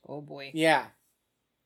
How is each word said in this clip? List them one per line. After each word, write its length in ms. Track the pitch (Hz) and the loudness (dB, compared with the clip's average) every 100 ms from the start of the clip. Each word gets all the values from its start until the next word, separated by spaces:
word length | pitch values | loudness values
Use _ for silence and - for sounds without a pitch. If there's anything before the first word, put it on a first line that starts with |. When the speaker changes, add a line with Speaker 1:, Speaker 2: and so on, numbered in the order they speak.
| - | -14
Speaker 1:
Oh, 140 | 143 | -16
boy. 300 | 147 143 139 | -14 -16 -8
Speaker 2:
Yeah. 320 | 156 160 143 117 _ _ _ _ _ _ _ | 2 4 4 0 _ _ _ _ _ _ _